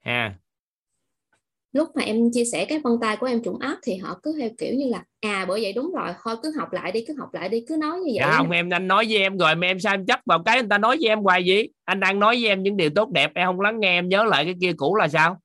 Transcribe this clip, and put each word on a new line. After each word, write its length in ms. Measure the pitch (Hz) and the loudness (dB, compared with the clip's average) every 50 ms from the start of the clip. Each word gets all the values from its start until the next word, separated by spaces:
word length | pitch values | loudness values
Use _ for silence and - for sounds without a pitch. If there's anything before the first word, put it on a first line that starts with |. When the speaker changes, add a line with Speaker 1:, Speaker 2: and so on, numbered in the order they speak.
Speaker 1:
ha. 380 | _ 127 120 120 117 107 95 - _ _ _ _ _ _ _ _ _ _ _ _ _ _ _ _ _ _ _ _ _ _ _ _ _ _ - | _ -4 -4 -2 -4 -4 -8 -12 _ _ _ _ _ _ _ _ _ _ _ _ _ _ _ _ _ _ _ _ _ _ _ _ _ _ -2
Speaker 2:
Lúc 140 | 262 320 320 - | -2 -2 0 -2
mà 80 | 285 - | -4 -2
em 280 | - 214 226 233 233 233 | 0 2 2 2 2 2
chia 120 | 240 240 | 0 -2
sẻ 200 | 233 - 156 190 | 0 -2 -4 -2
cái 140 | - 302 311 | -2 -2 -2
vân 140 | 302 247 233 233 | 0 0 0 0
tay 160 | 226 220 214 | 0 -2 -2
của 80 | 208 247 | -2 -2
em 180 | 254 240 226 240 | -2 -2 -2 -4
trũng 160 | 185 190 233 | -4 -8 -6
áp 180 | - 269 320 - - | -6 -8 -8 -6 -6
thì 140 | 247 190 | -6 -6
họ 220 | 185 190 - - - _ | -6 -8 -10 -12 -8 _
cứ 120 | 302 320 302 | -8 -6 -4
theo 100 | 254 220 233 | -6 -8 -6
kiểu 160 | - - - 214 | -8 -6 -4 -4
như 160 | 262 285 254 | -2 -2 -2
là, 140 | 220 180 - _ _ _ | -4 -4 -8 _ _ _
"À, 240 | - 214 208 196 190 | -6 -4 -4 -4 -4
bởi 140 | 185 190 220 | -4 -4 -4
vậy 120 | 226 196 196 | -4 -4 -4
đúng 180 | 233 269 349 | -4 -6 -4
rồi, 180 | 381 262 - 175 180 - - | -6 -6 -6 -6 -8 -8 -8
thôi 120 | 233 226 233 - | -8 -8 -6 -8
cứ 80 | 311 311 285 | -8 -6 -6
học 140 | 170 - - | -8 -6 -6
lại 180 | 175 - 170 | -6 -6 -4
đi, 140 | - 220 226 | -4 -4 -6
cứ 80 | - 311 269 | -6 -10 -12
học 140 | - - - | -12 -12 -10
lại 160 | 175 170 190 | -8 -6 -4
đi, 160 | 214 233 233 | -4 -4 -4
cứ 100 | - 311 | -4 -4
nói 200 | 311 302 302 330 | -2 -2 -4 -4
như 60 | 370 381 | -4 -4
vậy 100 | 311 233 185 | -2 -2 0
Speaker 1:
Dạ 60 | 135 | 2
Speaker 2:
á." 120 | 147 156 | 4 4
Speaker 1:
không, 140 | 160 165 165 | 4 2 2
em, 180 | 175 170 175 175 | 0 0 0 0
anh 180 | 180 175 190 | -2 -2 0
nói 180 | 185 190 202 233 220 | 2 2 2 2 2
với 80 | 220 | 2
em 200 | 208 196 190 196 | 2 2 0 0
rồi 180 | 190 175 156 156 | 2 2 4 4
mà 120 | 160 175 | 2 2
em 120 | 180 190 185 | 0 -2 0
sao 140 | 175 208 196 | 0 -2 -2
em 120 | 196 185 | 0 0
chấp 140 | 190 247 254 _ | 0 -2 -2 _
vào 180 | 240 175 165 170 | 2 2 2 4
cái 160 | 214 226 262 | 2 2 2
người 100 | 254 202 | 2 2
ta 80 | 208 | 2
nói 200 | 202 208 226 254 320 | 2 4 2 2 2
với 80 | 320 220 | 2 2
em 120 | 214 220 | 2 2
hoài 220 | 202 190 180 185 185 | 4 4 4 4 4
vậy? 260 | 180 185 208 226 - _ _ _ | 4 2 2 2 -2 _ _ _
Anh 140 | - 185 196 | -4 -2 0
đang 200 | 185 185 196 202 | 0 0 2 4
nói 160 | 202 220 240 | 4 4 4
với 120 | 247 233 | 4 2
em 160 | 220 196 190 190 | 2 0 2 0
những 140 | 196 208 | -2 0
điều 120 | 196 170 151 | 2 0 2
tốt 200 | 151 151 165 - | 2 2 0 2
đẹp, 200 | 202 143 139 147 - | 2 2 2 2 0
em 120 | 175 180 | -2 -2
không 140 | 185 185 180 | 0 0 0
lắng 180 | 196 208 226 226 | 0 0 0 0
nghe, 180 | 208 185 180 | 0 2 2
em 120 | 175 180 180 | 2 0 2
nhớ 140 | 190 196 226 | 2 2 4
lại 220 | 220 180 135 151 | 4 2 2 2
cái 100 | 170 185 175 | 0 -2 -2
kia 120 | 180 180 170 | -2 -2 -2
cũ 180 | 165 139 147 190 | 0 0 0 2
là 120 | 214 185 | 2 2
sao? 300 | 156 143 156 156 170 170 - _ | 2 4 2 2 2 0 -4 _